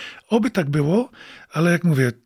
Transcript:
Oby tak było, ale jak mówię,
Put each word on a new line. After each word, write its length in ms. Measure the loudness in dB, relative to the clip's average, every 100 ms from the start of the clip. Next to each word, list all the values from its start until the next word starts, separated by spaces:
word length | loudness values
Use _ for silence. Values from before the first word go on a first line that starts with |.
| -16 -18 _
Oby 220 | -2 0
tak 180 | -2 -2
było, 420 | -2 0 0 -2 -10 -20 -20 -12
ale 200 | -2 0
jak 120 | 2
mówię, 280 | 2 2 0 -2